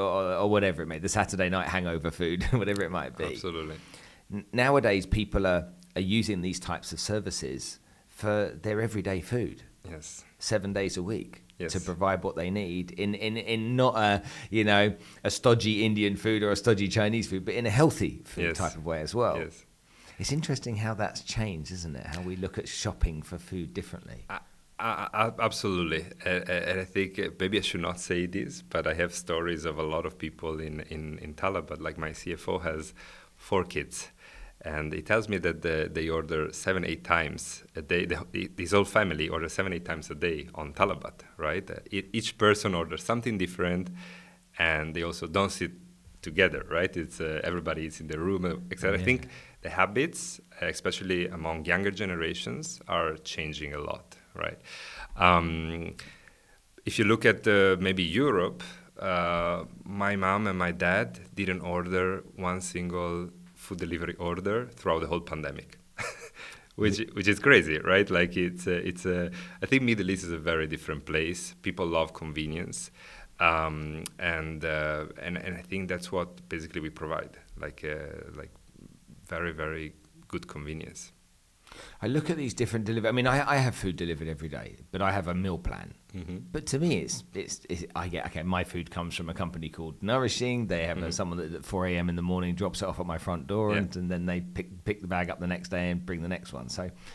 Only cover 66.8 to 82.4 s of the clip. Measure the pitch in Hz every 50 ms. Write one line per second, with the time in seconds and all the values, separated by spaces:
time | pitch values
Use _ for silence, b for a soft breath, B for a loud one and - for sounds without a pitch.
66.8 | 104 107 98 107 113 - - 107 95 104 101 - - 139 139 104 80 78 78 76
67.8 | - - 92 98 101 98 92 87 90 87 87 92 87 87 87 - - 95 90 87
68.8 | - 90 87 - - 92 90 90 87 87 B B B B B B B - 135 135
69.8 | 127 120 117 107 92 92 98 90 87 85 85 80 76 85 82 80 80 78 78 73
70.8 | - - 80 71 - - 78 78 80 82 87 - - - - - - 92 87 90
71.8 | 92 85 82 82 80 78 - - 80 78 73 78 78 76 78 85 92 - - -
72.8 | - - B B B B B B B B B - - 85 82 80 80 80 78 76
73.8 | 76 76 76 78 - - - - - 85 82 80 80 78 80 78 80 80 78 78
74.8 | 76 76 76 76 78 - - - - 87 87 85 - 92 90 87 87 - 95 95
75.8 | 95 90 90 87 87 - 98 90 85 87 - - - - 90 - 80 80 - 87
76.8 | 76 78 - - 80 78 80 78 - - - - - - - - 78 78 76 -
77.8 | - 76 76 73 73 73 76 76 71 71 76 73 73 73 - - - - - -
78.8 | - - - - - - - - - - 85 82 87 85 78 78 78 78 78 80
79.8 | 78 76 - - - - - - - - - 87 87 - - 76 73 76 78 80
80.8 | - - - - - - - _ _ _ _ _ _ _ _ _ B B B B
81.8 | B B B B B 117 131 151 151 165 170 156